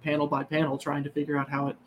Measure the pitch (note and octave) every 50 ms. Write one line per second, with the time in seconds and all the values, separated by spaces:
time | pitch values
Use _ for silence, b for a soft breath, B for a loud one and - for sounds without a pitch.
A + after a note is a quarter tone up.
0 | - D#3 D3 D3+ D3 D3 D3 C#3 C#3 - D3+ D#3 D#3+ C#3 C3+ C#3 - D3 C#3+ C#3+
1 | C#3+ C#3+ - D3 C#3+ C#3+ D3 C#3 C3+ C#3 C#3+ C#3 C#3+ C3+ - - b